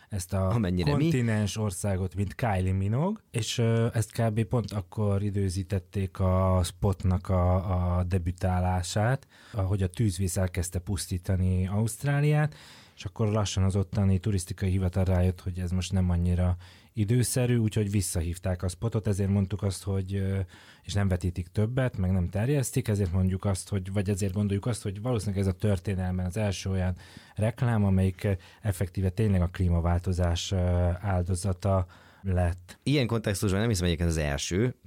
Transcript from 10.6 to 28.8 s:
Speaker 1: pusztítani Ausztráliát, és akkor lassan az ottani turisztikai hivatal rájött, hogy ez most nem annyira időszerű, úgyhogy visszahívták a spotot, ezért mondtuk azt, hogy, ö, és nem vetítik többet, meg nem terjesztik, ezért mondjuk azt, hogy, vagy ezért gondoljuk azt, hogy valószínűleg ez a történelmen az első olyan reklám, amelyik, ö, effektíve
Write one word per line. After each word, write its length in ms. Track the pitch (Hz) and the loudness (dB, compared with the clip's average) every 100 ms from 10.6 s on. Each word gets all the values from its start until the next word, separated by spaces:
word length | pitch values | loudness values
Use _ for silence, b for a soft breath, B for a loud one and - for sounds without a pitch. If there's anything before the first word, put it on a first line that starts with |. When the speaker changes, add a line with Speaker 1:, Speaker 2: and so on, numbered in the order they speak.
| 85 92 | -4 -4
Speaker 1:
pusztítani 880 | - 98 - 92 - 92 92 92 92 | -4 -6 -4 -6 -2 0 2 0 0
Ausztráliát, 880 | 101 113 - 143 143 147 151 151 B B B B B | 0 -2 -2 -2 2 2 2 0 B B B B B
és 100 | 98 | -10
akkor 220 | - 107 | -2 0
lassan 360 | 107 101 98 | 2 0 2
az 120 | 95 98 | 2 2
ottani 440 | 92 107 95 95 | 0 2 4 2
turisztikai 500 | 110 98 - 98 95 | 2 -2 -2 -4 0
hivatal 340 | 95 92 98 | 0 0 0
rájött, 380 | 92 90 90 90 | 2 4 2 0
hogy 180 | 95 87 | -6 -6
ez 120 | 87 | -4
most 200 | 92 90 | -2 0
nem 180 | 95 90 | 0 2
annyira 460 | 87 87 87 90 87 B B B | 2 2 2 2 0 B B B
időszerű, 640 | 110 101 123 113 131 123 120 | -4 0 2 2 0 2 2
úgyhogy 360 | 107 113 101 | 2 0 0
visszahívták 720 | 101 - 90 82 85 95 90 | 0 0 -2 -4 -4 -4 -4
a 40 | 92 | -4
spotot, 400 | - 117 113 107 | -4 -4 -2 -2
ezért 220 | 98 98 | 0 2
mondtuk 340 | 101 92 98 | 2 0 -2
azt, 200 | 98 - | -4 -4
hogy, 320 | 98 95 95 98 | -4 -4 -2 -2
ö, 240 | 95 98 92 B B B | -2 -2 -4 B B B
és 100 | - | -6
nem 140 | 101 98 | 0 0
vetítik 400 | 90 90 87 85 | 0 -2 -4 -6
többet, 500 | 104 110 127 127 - | -2 0 0 -2 0
meg 140 | 92 | 0
nem 180 | 95 87 | 0 0
terjesztik, 580 | 98 120 147 120 127 - | -2 0 0 0 -2 0
ezért 240 | 104 92 | 0 0
mondjuk 340 | 95 92 92 104 | 2 2 0 -2
azt, 240 | 95 - | -2 -2
hogy, 240 | 98 95 | -6 -4
vagy 160 | 101 95 | -4 -2
ezért 240 | 95 98 | -2 -2
gondoljuk 320 | 98 104 98 127 | 0 0 0 -2
azt, 180 | 107 | -4
hogy 180 | 107 101 | -6 -6
valószínűleg 400 | 123 117 104 95 | -2 -2 -2 0
ez 60 | 98 | 0
a 40 | |
történelmen 760 | 92 107 95 - 92 90 92 90 | 0 0 0 -2 -2 -2 -2 -2
az 120 | 107 | -2
első 320 | 104 92 98 | -2 -2 -2
olyan 260 | 95 90 90 B B B - | 0 0 -2 B B B -2
reklám, 500 | 107 - 120 110 101 | -2 0 0 2 4
amelyik, 380 | 95 95 - | 4 2 0
ö, 80 | 104 95 B B | -2 -2 B B
effektíve 480 | 107 - | -4 -2